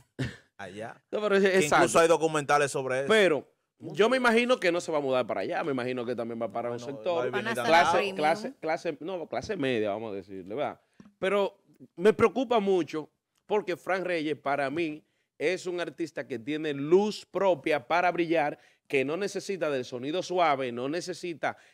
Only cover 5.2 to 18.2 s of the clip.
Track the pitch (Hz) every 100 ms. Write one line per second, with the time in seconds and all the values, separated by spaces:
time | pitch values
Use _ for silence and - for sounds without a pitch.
5.2 | 117 98 107 175 165 131 123 127 120 117
6.2 | 117 117 117 113 117 120 120 113 143 170
7.2 | 131 160 214 220 120 165 175 175 - -
8.2 | 151 165 240 - 156 165 175 147 160 185
9.2 | 156 117 - 196 135 117 107 101 113 98
10.2 | 92 95 90 120 127 - _ _ - _
11.2 | 185 202 196 - _ _ 131 - 196 208
12.2 | 220 196 262 233 196 185 151 156 143 _
13.2 | _ _ _ 208 170 165 - 190 180 170
14.2 | 156 135 135 139 135 151 160 151 _ _
15.2 | _ _ 147 185 185 175 165 139 160 -
16.2 | 123 120 113 151 156 139 143 185 208 196
17.2 | - 180 190 160 160 147 - 170 180 170